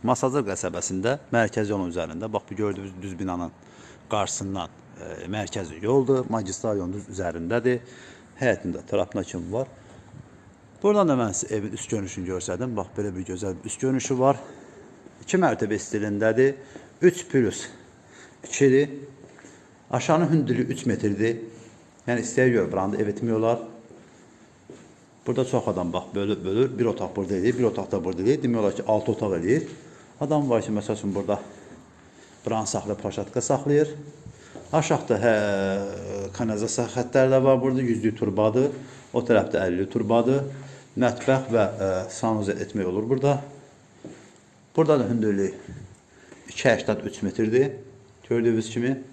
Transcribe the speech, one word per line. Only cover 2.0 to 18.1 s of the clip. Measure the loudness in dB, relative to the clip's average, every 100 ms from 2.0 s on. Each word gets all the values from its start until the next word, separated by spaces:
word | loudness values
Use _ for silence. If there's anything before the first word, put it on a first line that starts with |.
| -6 -6 -6
bax, | -6 -6
bu | -4
gördüyünüz | -4 -4 -10 -12
düz | -12 -6
binanın | -6 -4 -6 -10 -20 -20 -20 -20 -4
qarşısından, | -2 -2 -4 -6 -6 -8 -12 -20 -16
e, | -14 -12 -8
mərkəzi | -6 -6 -6 -8 -6
yoldur. | 2 2 4 2 2
Magistral | -4 -4 -6 -2 -2
yolun | -2
düz | -6 -8 -6
üzərindədir. | -4 -4 -2 0 2 0 -4 -20 -20 -20 -20 -2
Həyətində | 0 0 -2 -6 -2
trapına | -2 0 -4 -6
kimi | -8 -6
var. | -6 -6 -10 -20 -20 -20 -20 -20 -20 -20 -20 -20 -2
Buradan | 2 4 4
da | 4
mən | 2 -2
sizə | -2 -4
evin | -4 -8
üst | -4
görünüşünü | -4 -4 -6 -4
göstərdim. | -4 -4 -4 -4 -4
Bax, | -6 -4
belə | -4 -4
bir | -8
gözəl | -6 -6 -6
bir | -10
üst | -4
görünüşü | 0 0 0 2
var. | 4 4 -2 -18 -20 -20 -20 -20 -20 -20 -2
İki | 2
mərtəbə | 4 2 0 -2 -2
stilindədir. | -4 -2 2 2 6 4 4 -12 -20 -20 4
Üç | 4 4 -2
plus | 2 2 -2 -12 -16 -20 -20 -20